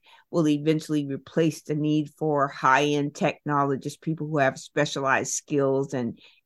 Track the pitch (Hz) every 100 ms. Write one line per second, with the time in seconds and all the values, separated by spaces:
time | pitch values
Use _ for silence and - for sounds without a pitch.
0 | _ - _ 175 151 147 151 156 156 151
1 | 139 135 - - 160 151 - 151 151 151
2 | 147 - 156 147 139 - 139 131 147 147
3 | 143 - 160 - 147 143 139 135 147 -
4 | - 160 151 156 135 131 - 151 147 143
5 | 135 120 135 - - 147 135 135 139 135
6 | 117 - - _